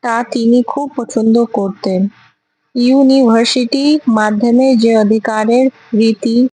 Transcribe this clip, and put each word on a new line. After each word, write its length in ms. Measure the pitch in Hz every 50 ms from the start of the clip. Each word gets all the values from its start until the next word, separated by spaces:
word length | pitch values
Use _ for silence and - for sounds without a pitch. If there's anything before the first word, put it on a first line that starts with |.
| -
তা 220 | 240 226 226 247 240
তিনি 320 | - 247 226 226 240 247 240
খুব 300 | - - - 285 277 -
পছন্দ 480 | - 233 - - 220 220 226 226 240 233
করতেন। 640 | 226 - - 202 196 202 - - 196 190 185 190 202 - _ _ _ _ _ _ _ _ _ _ _ _
ইউনিভার্সিটি 1200 | 254 240 247 262 277 277 262 262 269 262 233 226 226 233 233 - 262 247 233 - 269 277 294 302 302 - -
মাধ্যমে 680 | 226 220 214 214 214 208 226 240 240 240 262 269 262
যে 200 | 226 226 226 226
অধিকারের 760 | 220 214 202 220 220 208 233 220 214 214 220 233 247 262 262 - _ _ _ - 208
রীতি 500 | 226 226 226 - - 233 226 233 247 254 _ _